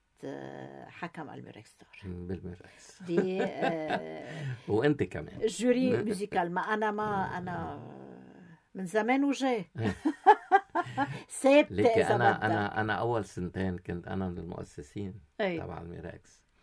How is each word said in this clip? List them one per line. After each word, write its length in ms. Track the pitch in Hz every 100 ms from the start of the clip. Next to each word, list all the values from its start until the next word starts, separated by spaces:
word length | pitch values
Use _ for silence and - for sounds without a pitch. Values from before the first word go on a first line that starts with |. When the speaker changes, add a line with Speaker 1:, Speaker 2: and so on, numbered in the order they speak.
| _ _
Speaker 1:
آه، 640 | 135 139 135 139 131 139 123
حكم 420 | - 170 170 139
الميركس 400 | 127 123 - -
ستار. 180 | - - -
Speaker 2:
بالميركس. 960 | 92 90 90 92 92 87 - - - -
Speaker 1:
ب-، 360 | 180 175 190 185
آه، 1120 | - - 165 165 156 135 160 156 147 156 139 120
Speaker 2:
<laughs> 100 | -
وأنت 340 | 107 143 143
كمان. 440 | - 87 78 - 220
Speaker 1:
جوري 500 | 190 247 247 262 226
Speaker 2:
<laughs> 60 |
Speaker 1:
ميوزيكال. 500 | 208 190 202 190 175
ما 80 | 180
أنا، 300 | 170 214 214
ما 480 | 208 214 202 190 180
أنا 420 | 180 175 160 147 151 139 135 - 127 - 180 165 _
من 120 | 196 185
زمان 380 | 214 220 269
وجاي. 400 | 285 254 262 233 175 131
Speaker 2:
إيه. 160 | 113 - 294 - 370 415 - 392
Speaker 1:
<laughs> 800 | - 330 349 - 269 147 - -
ثابتة 320 | 269 285 294
Speaker 2:
ليكي، 260 | 90 220 -
Speaker 1:
إذا 140 | -
Speaker 2:
أنا، 180 | 120 117
Speaker 1:
بدك. 120 | -
Speaker 2:
أنا، 360 | 107 110 104 -
أنا 120 | 107
أول 320 | 98 117 117
سنتين 540 | 95 - 90 92 95 87
كنت 300 | - 87 87
أنا 200 | 95 92
من 100 | 87
المؤسسين 840 | 85 - - - - - 98 107 - -
Speaker 1:
أي. 180 | 196 165
Speaker 2:
تبع 220 | 90 82
الميركس. 600 | 85 87 85 85 - _ _ _